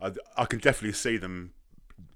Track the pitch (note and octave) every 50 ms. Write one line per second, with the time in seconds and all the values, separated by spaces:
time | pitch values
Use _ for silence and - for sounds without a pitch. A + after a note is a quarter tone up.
0 | F#2 - F#2 - - - - - A#2+ - - A2 - C#3+ B2 - G#2+ G#2+ G2+ -
1 | - B2 A2+ G#2+ F2+ F#2 F#2 F2+ F2+ F2 - - - _ - - - - - -
2 | F2 - -